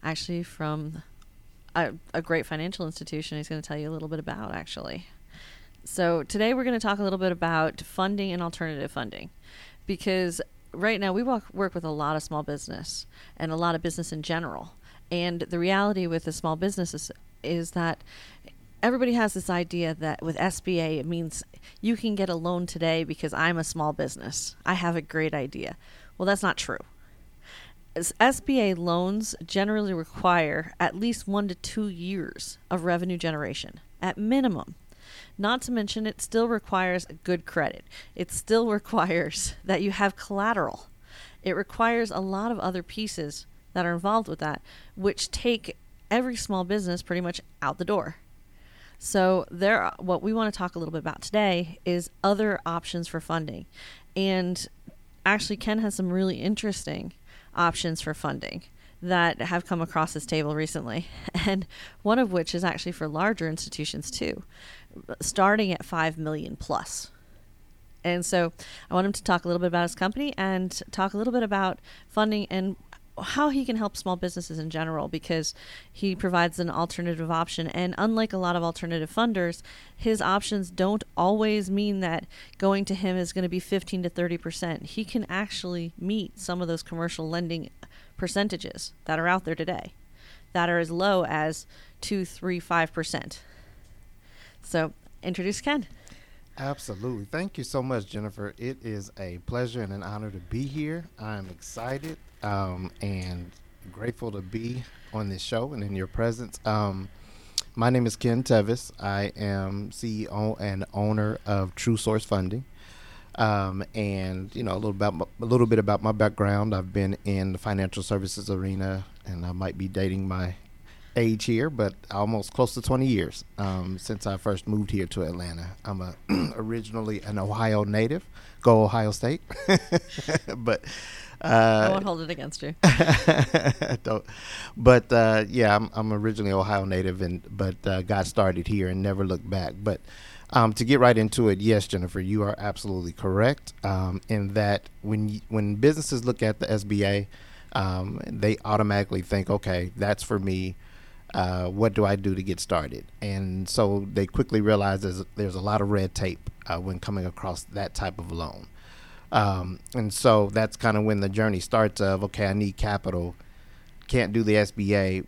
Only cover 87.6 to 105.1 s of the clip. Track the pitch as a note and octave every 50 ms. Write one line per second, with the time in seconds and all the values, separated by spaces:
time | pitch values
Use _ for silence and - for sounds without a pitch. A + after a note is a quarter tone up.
87.6 | - - - - - - - - - - - - F#3 F3 - G3+ G3+ G#3 F#3 -
88.6 | - - - - - - - - - - D#3 D#3+ E3 F3 F#3 F#3+ - D#3+ E3 D#3+
89.6 | D#3+ F3+ F3 - - - - - - - - - - - - - - - - F3+
90.6 | E3+ F3 F3 E3+ E3 D#3 E3+ E3+ F#3+ G#3 G3 F#3 E3 A#2+ D#3 D#3 D#3 D#3+ D#3 -
91.6 | - - - - - - - - - - G#3 G3 F3+ - - - E3+ F3+ F3+ F3
92.6 | - - F3 E3+ E3 D#3+ - E3 D#3+ - - - - - - - - - - -
93.6 | - - - - - - - - - - - - - - - - - - - -
94.6 | - - - E3 D#3+ D#3 - - - - - - - F#3 F3+ - F3+ G3 G3 -
95.6 | - C#4+ D4 C#4+ F#3+ - - - - - - - - - - - - - - -
96.6 | C3+ C#3 C#3 - - - G2+ F#2 A2 B2+ B2 G#2 G2+ - - D#3+ F#3 G3+ - D3
97.6 | B2 - - C3+ B2+ C3 B2+ A2+ F#2+ - - G#2 G#2+ G#2 G2+ - G2+ G2+ - -
98.6 | A#2 B2+ C3 C3 - A2+ G#2+ G2+ F#2+ - - - F#2+ F2+ F2 F2 - - A#2+ A#2+
99.6 | B2+ A#2 A2+ B2 G#2+ F#2+ G2 G2+ F2 F#2+ G#2 G#2 A2 G#2+ G2 F2+ F2 - A2 B2
100.6 | C#3 C3+ C#3 D3+ D3+ D3+ D#3+ F3 D#3+ - - - G#2+ G#2+ G#2+ G2+ F#2+ F#2 F2 -
101.6 | - - - A2+ A2+ B2+ C3+ C#3 D3 D#3+ D#3 - - - - - - G#2 G2+ G2
102.6 | G2 F#2 F2+ F2+ F#2 F2+ - - G#2 G2+ G2 F#2 F2+ F2+ F2+ F2+ F2 F2 - -
103.6 | - - - - - - F#2 G2+ A2 A#2+ A#2+ - A#2+ A2+ G2+ G2+ F#2 F#2 G2+ A2+
104.6 | A2+ A#2+ B2 B2+ B2 - - - - -